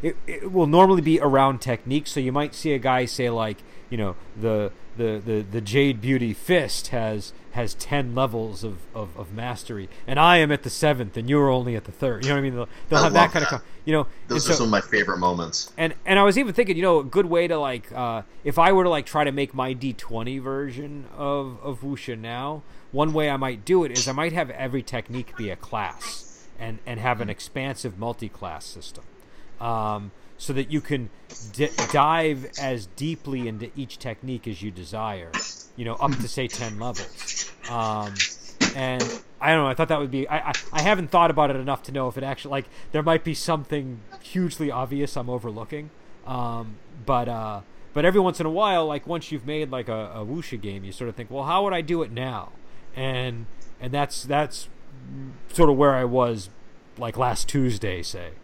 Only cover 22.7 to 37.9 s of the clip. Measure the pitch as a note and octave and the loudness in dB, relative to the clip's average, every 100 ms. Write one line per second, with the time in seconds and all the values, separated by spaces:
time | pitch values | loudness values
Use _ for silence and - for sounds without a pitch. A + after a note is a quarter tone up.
22.7 | - - C3 D3+ D#3 D3+ C#3 C3+ A#2 G2+ | -14 -6 2 2 4 2 2 -2 -4 4
23.7 | F#3 D#3 A#2+ A#2 C3+ E3 E3 C#3 - C3 | 4 4 0 -2 0 0 0 -2 -4 -4
24.7 | C3 A2+ B2 - B2 B2 - G#2+ F2+ - | -4 -2 -6 -6 -8 -8 -6 -6 -6 -6
25.7 | A2+ F#2+ - - - - - - - A2+ | -4 -4 -6 -10 -10 -12 -16 -14 -8 -6
26.7 | A2 - A2+ A#2+ A#2+ A2 G#2 - C#3 C3+ | -6 -6 -2 0 0 -2 -6 -8 -6 -6
27.7 | C3+ B2+ F#2+ A2+ A#2 G#2+ - F#2+ D#2 - | -6 -8 -6 -6 -6 -8 -8 -10 -10 -12
28.7 | E2+ - - - - - - - - A#2 | -14 -12 -12 -14 -20 -20 -16 -12 -8 -4
29.7 | A#2 G#2+ G#2 G2+ - - - - C3+ C3+ | -2 -2 -4 -8 -14 -20 -12 -4 -2 0
30.7 | D3 - C#3+ A2+ - - - A2 A2 D3 | -2 -2 -4 -4 -12 -20 -16 -14 -2 -2
31.7 | - - D3 D3 E3 D#3+ C#3 C3+ - C#3 | 0 0 4 6 4 2 -2 -6 -6 -4
32.7 | B2+ F#2+ - D3 D#3+ C#3+ C3 A#2+ G#2+ A#2 | -4 -6 -6 -6 -4 -6 -6 -4 -6 -10
33.7 | - C3+ - B2+ A2 B2+ B2 - F#2+ G#2 | -10 -10 -8 -10 -8 -8 -8 -8 -8 -8
34.7 | F2+ E2 A2 A2 G2 E2 F2+ - - - | -10 -10 -6 -6 -6 -8 -8 -8 -10 -18
35.7 | - A2+ A2+ C#3 C3+ G#2 - B2+ - A#2 | -8 -6 -2 0 0 -2 -4 -4 -4 -8
36.7 | G#2 A#2+ A#2 - - - - - - - | -6 -6 -6 -10 -10 -8 -6 -8 -10 -6
37.7 | A#2+ A2+ | -2 0